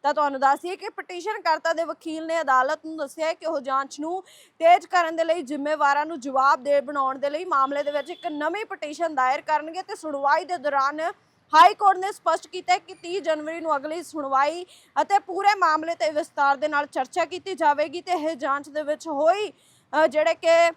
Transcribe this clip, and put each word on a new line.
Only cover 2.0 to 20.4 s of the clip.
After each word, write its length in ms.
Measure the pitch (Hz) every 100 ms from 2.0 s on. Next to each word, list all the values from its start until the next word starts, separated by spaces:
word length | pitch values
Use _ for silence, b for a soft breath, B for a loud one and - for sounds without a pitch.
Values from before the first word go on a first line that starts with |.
| 330 311 320
ਨੇ 140 | 330
ਅਦਾਲਤ 380 | 285 262 262 311 320
ਨੂੰ 100 | 320
ਦੱਸਿਆ 300 | 277 - 320
ਹੈ 80 |
ਕਿ 120 | 339 320
ਉਹ 140 | 320
ਜਾਂਚ 400 | 262 269 269 -
ਨੂੰ 220 | 311 370 b b b _
ਤੇਜ਼ 280 | 330 370 349
ਕਰਨ 300 | 359 330 330
ਦੇ 80 |
ਲਈ 180 | 330 349
ਜ਼ਿੰਮੇਵਾਰਾਂ 640 | 254 294 285 302 285 285 311
ਨੂੰ 140 | 330
ਜਵਾਬ 420 | 262 262 269 294
ਦੇ 180 | 254 285
ਬਣਾਉਣ 380 | 262 285 262 269
ਦੇ 120 | 285
ਲਈ 140 | 294
ਮਾਮਲੇ 380 | 359 294 269 285
ਦੇ 80 | 294
ਵਿੱਚ 200 | 294 294
ਇੱਕ 160 | 339 349
ਨਵੀਂ 380 | 294 302 381
ਪਟੀਸ਼ਨ 500 | 440 392 302 294 330
ਦਾਇਰ 260 | 294 262 277
ਕਰਨਗੇ 420 | - 302 311 330
ਤੇ 120 | 381
ਸੁਣਵਾਈ 500 | 415 311 277 277 311
ਦੇ 140 | 294 359
ਦੌਰਾਨ 420 | 285 277 269 302 330 359 _ _ _
ਹਾਈ 200 | 302 359
ਕੋਰਟ 240 | 415 403 370
ਨੇ 140 | 381
ਸਪਸ਼ਟ 340 | - 349 339 -
ਕੀਤਾ 260 | 359 339
ਹੈ 60 | 370
ਕਿ 160 | 370
ਤੀਹ 280 | 370 339 381
ਜਨਵਰੀ 380 | 294 311 302 330
ਨੂੰ 160 | 330 285
ਅਗਲੀ 260 | 294 330
ਸੁਣਵਾਈ 640 | 302 311 277 269 285 339 359 b b 277
ਅਤੇ 160 | 302 403
ਪੂਰੇ 360 | 392 381 403 415
ਮਾਮਲੇ 360 | 339 311 320
ਤੇ 160 | 339 320
ਵਿਸਤਾਰ 460 | 294 330 - 277 277
ਦੇ 120 | 302
ਨਾਲ 180 | 294 285
ਚਰਚਾ 380 | 311 254 370
ਕੀਤੀ 300 | 339 359 381
ਜਾਵੇਗੀ 460 | 370 311 285 294 330
ਤੇ 120 | -
ਇਹ 240 | 349 311 302
ਜਾਂਚ 320 | 285 277 285
ਦੇ 140 | 285
ਵਿੱਚ 260 | 285 302 330
ਹੋਈ, 420 | 277 311 381 403
ਅ, 560 | - _ _ _ 285 311
ਜਿਹੜੇ 280 | 294 320
ਕਿ 380 | 339